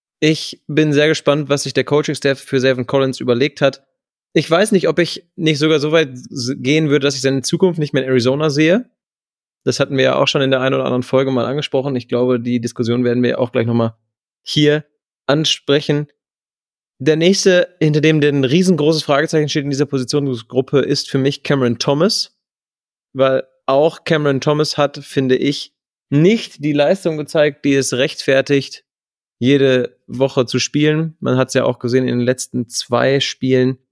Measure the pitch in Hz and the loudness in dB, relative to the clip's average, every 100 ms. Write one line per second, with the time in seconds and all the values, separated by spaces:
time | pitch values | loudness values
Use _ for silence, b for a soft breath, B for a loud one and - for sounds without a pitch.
0 | _ - 151 156 - - - 147 156 143 | _ -2 0 0 -4 -14 -4 0 2 2
1 | 151 156 - 147 139 139 139 131 127 147 | 2 0 0 0 0 -4 -2 -4 0 0
2 | 156 143 143 135 - 135 131 127 120 139 | 0 -2 -2 -2 -2 0 0 0 0 0
3 | 135 127 123 120 147 - 139 131 _ _ | 0 -2 -2 0 0 0 -2 -2 _ _
4 | _ _ _ - 151 165 214 196 160 156 | _ _ _ -2 0 2 2 2 0 0
5 | 165 - - - 156 147 156 156 147 165 | -2 -4 -14 -4 -2 0 2 2 2 0
6 | 151 127 - 175 120 139 131 156 156 147 | 0 -6 -14 -8 -6 -4 0 0 2 2
7 | 139 135 131 135 - 170 185 156 151 139 | 0 -2 -2 -2 -2 0 0 0 -2 -2
8 | 131 131 120 139 156 143 160 196 254 _ | 0 2 2 0 0 2 2 2 -2 _
9 | _ _ _ _ _ _ - 127 139 135 | _ _ _ _ _ _ -4 -2 -2 0
10 | 131 131 139 156 135 131 131 135 131 127 | 2 2 0 0 0 0 0 -2 -2 -4
11 | 123 131 135 127 117 143 147 139 139 127 | 0 0 0 -2 -2 -4 -4 -4 -2 -4
12 | 117 123 123 123 120 120 117 - 113 120 | -4 -2 0 0 -2 -4 -4 -4 -2 0
13 | 120 120 120 - 123 127 117 117 113 - | 0 0 0 0 -2 -2 0 0 -2 -4
14 | _ _ _ _ - - 147 151 - _ | _ _ _ _ -6 0 2 2 -2 _
15 | _ _ - 147 156 - - 143 147 147 | _ _ -2 0 0 -2 0 0 0 -2
16 | 147 _ _ _ _ _ _ _ _ - | -4 _ _ _ _ _ _ _ _ -4
17 | 135 156 170 196 196 180 175 - 156 151 | 0 2 4 4 4 2 2 -2 0 2
18 | 151 156 147 143 131 156 185 170 147 160 | 2 2 2 2 2 2 2 2 2 0
19 | - 143 156 160 151 160 143 135 143 139 | 0 0 0 0 -2 -2 -4 -2 -2 -4
20 | 127 147 143 120 - 123 139 143 127 143 | -4 -4 -2 -6 -6 -4 0 0 0 -2
21 | - 139 131 139 - 143 123 120 - 143 | -2 -2 -2 -2 -2 0 0 -2 -2 0
22 | 185 - - _ _ _ _ _ _ _ | 0 -2 -8 _ _ _ _ _ _ _
23 | _ 131 135 131 - _ - 135 156 - | _ 0 0 0 -4 _ -2 2 2 0
24 | - 160 147 135 151 151 147 - 143 143 | -2 0 0 0 0 0 0 0 -2 -4
25 | 143 - 131 127 139 143 - _ _ _ | -8 -2 0 2 0 -4 -8 _ _ _
26 | - 143 170 226 - - 143 143 143 196 | -2 2 4 2 -2 -6 -2 0 2 0
27 | 175 156 147 165 151 139 143 139 127 123 | -2 -4 -2 0 0 0 0 0 0 -2
28 | 139 - - 135 135 143 131 - _ _ | -2 -4 0 0 2 0 -2 -10 _ _
29 | _ _ _ - 120 139 135 127 120 _ | _ _ _ -4 2 4 4 2 0 _
30 | - 123 131 139 120 127 - 147 151 156 | -12 -2 -2 0 -2 -2 -2 0 0 0
31 | 160 160 135 127 127 131 120 123 120 127 | -2 -6 -2 0 0 0 -2 -2 0 0
32 | 127 123 120 127 - 123 117 - - 120 | 0 0 0 -2 -4 -8 -6 -8 -2 0
33 | 127 135 135 - 131 131 127 127 _ | 2 0 -2 -4 0 2 2 -2 _